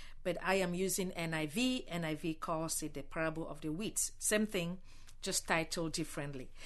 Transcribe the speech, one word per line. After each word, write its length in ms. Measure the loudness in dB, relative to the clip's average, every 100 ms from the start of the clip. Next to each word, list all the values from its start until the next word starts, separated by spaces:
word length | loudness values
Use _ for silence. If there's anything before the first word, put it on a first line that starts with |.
| -10 -4
But 160 | -2 0
I 120 | 4
am 180 | 4 4
using 380 | 2 2 2 0
N 240 | 0 0
I 100 | 0
V. 400 | 0 2 4 2 -2
N 180 | -2
I 100 | 0
V 200 | 0 -2
calls 480 | -2 0 0 0 0
it 120 | -2
the 80 | -6
parable 440 | -4 0 0 0 -4
of 140 | -4
the 80 | -4
wheat. 440 | -2 0 0 0 0
Same 280 | 4 4 4
thing, 320 | 2 0 -4 -8 -12 -12 -6
just 260 | 0 0 4
titled 460 | 2 4 0 0
differently. 560 | 0 -2 -2 -4 -6 -8 -10